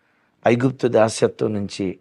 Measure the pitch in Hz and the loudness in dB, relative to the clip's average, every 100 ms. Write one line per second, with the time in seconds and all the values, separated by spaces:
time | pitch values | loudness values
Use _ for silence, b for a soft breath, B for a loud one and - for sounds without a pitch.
0 | _ _ _ _ 110 120 131 131 123 113 | _ _ _ _ 0 2 0 0 0 2
1 | 113 - 113 - 120 104 98 - 95 - | 2 2 -2 -2 -4 -4 -6 -6 -6 -8